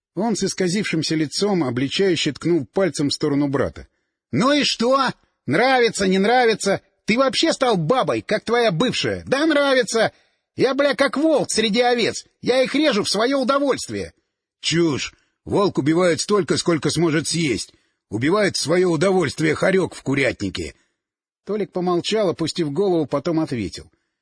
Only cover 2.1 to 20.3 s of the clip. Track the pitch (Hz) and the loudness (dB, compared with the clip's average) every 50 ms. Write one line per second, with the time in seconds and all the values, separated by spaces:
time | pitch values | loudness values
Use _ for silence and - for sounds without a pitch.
2.1 | 165 - - 156 135 - - 160 175 156 127 - - 196 196 165 - - 147 139 | 0 0 -2 -4 -4 -4 -2 0 0 0 -2 -2 -2 0 0 0 0 -2 -2 -2
3.1 | - - 156 151 143 139 147 139 135 131 104 80 - - - - _ _ _ _ | -2 -2 -2 0 0 0 0 0 0 0 -2 -2 -4 -10 -18 -20 _ _ _ _
4.1 | _ _ _ _ 113 151 214 277 294 285 240 - - - 226 247 269 277 262 220 | _ _ _ _ -2 0 2 2 2 2 0 0 -2 0 0 2 2 2 2 0
5.1 | - _ _ _ _ _ _ 123 135 180 240 269 262 247 233 214 - - 196 190 | -4 _ _ _ _ _ _ -2 0 2 2 4 4 4 2 2 0 0 0 2
6.1 | 190 190 196 220 247 254 240 226 208 - - 196 180 - - _ _ _ _ - | 2 2 2 4 4 4 4 2 2 0 -2 -2 -2 -2 -6 _ _ _ _ 0
7.1 | 220 254 269 262 - - 330 330 - - 262 247 214 175 156 151 262 254 196 147 | 0 2 2 0 0 0 0 0 0 2 2 2 2 2 2 2 2 2 0 0
8.1 | 120 110 - - 208 202 - 220 233 240 233 214 165 156 254 226 - - - 110 | -2 -2 -2 -2 -4 -4 -2 0 0 2 2 2 2 2 0 0 0 -2 -2 -4
9.1 | 98 87 80 92 254 277 320 320 294 285 285 277 262 262 220 - 226 226 202 190 | -4 -6 -4 -4 -2 0 2 2 2 2 2 2 2 2 0 0 0 0 0 0
10.1 | - _ _ _ _ _ _ _ _ - 220 262 269 269 285 285 254 - 277 - | -2 _ _ _ _ _ _ _ _ 0 0 0 2 2 0 2 2 0 0 0
11.1 | - 262 320 320 302 220 165 - - 214 220 214 190 247 247 240 247 240 196 127 | 0 0 2 2 2 2 0 0 -2 -2 0 0 2 2 4 4 4 2 0 -2
12.1 | 101 - - _ _ _ - 202 247 262 262 - - 277 311 294 208 208 160 - | -2 -6 -10 _ _ _ -2 0 2 2 2 0 0 0 2 2 2 0 0 -2
13.1 | - 202 226 262 277 269 254 220 277 285 285 269 185 127 - - 107 101 85 80 | -2 -2 0 0 0 0 0 0 0 0 0 0 -2 -2 -6 -8 -8 -8 -8 -10
14.1 | - _ _ _ _ _ _ _ _ _ - - 156 170 170 160 131 117 - - | -14 _ _ _ _ _ _ _ _ _ -4 -2 0 2 2 0 0 -2 -6 -8
15.1 | - _ _ _ _ _ _ 90 117 185 202 165 - 165 135 151 160 175 185 175 | -12 _ _ _ _ _ _ -2 0 0 0 0 0 0 0 2 2 4 2 2
16.1 | 156 - - - 208 202 151 - 165 135 - 175 170 139 - 151 - 151 170 165 | 2 0 0 0 0 0 2 0 -2 0 0 0 0 0 0 -2 0 0 0 0
17.1 | 143 160 139 - 160 170 165 135 107 85 - - _ _ _ _ _ _ _ - | 0 0 -2 -2 -2 -2 0 0 -2 -4 -6 -10 _ _ _ _ _ _ _ -8
18.1 | 95 113 127 156 190 214 202 160 - - - 139 170 180 185 175 165 143 180 196 | -4 -2 0 0 2 2 0 0 -2 -2 -2 0 2 2 2 2 2 2 2 2
19.1 | 185 185 160 131 - - 156 156 139 - 175 190 190 190 160 - - - - - | 2 2 0 -2 -2 -2 0 0 0 0 2 2 2 2 0 -2 -6 -6 -4 -2
20.1 | 139 139 135 113 | 0 0 0 0